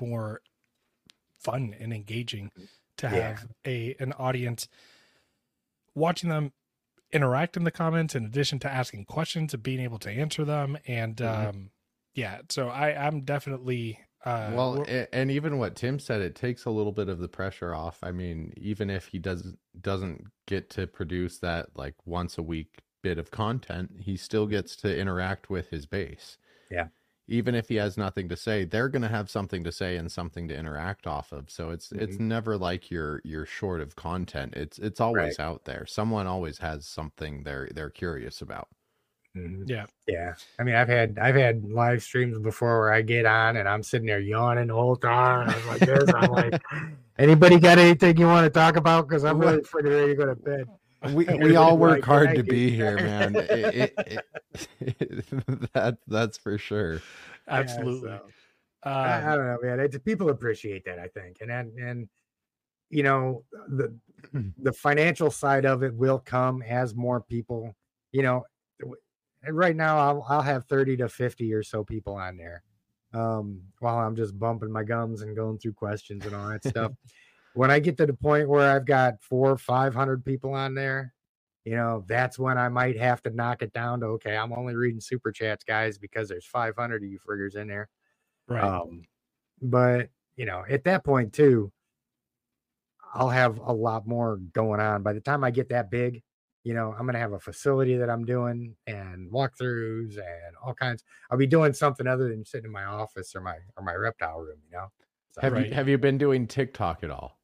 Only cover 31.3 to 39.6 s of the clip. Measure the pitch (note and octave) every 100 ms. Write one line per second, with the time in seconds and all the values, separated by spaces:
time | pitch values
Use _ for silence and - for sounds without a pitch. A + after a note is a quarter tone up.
31.3 | D2 C#2+ - E2 E2+ - G2+ A2 G2 A2+
32.3 | A2+ A2+ G#2+ F2+ F2+ - E2+ D2+ D2 -
33.3 | D#2 D#2 - G2+ F2 D2 - - F2+ F2+
34.3 | D2 C2+ - D#2+ - G#2 - A#2 A#2 E2+
35.3 | - D2+ E2+ - - G2 - G#2+ A2 F#2+
36.3 | F#2 E2 C#2+ E2 D#2 D2 - D#2+ - D#2
37.3 | C#2+ D2+ C#2 C2+ D2 D2+ - F2 D2 A#1
38.3 | - - - - _ _ _ _ _ _
39.3 | F#2 F2 F#2+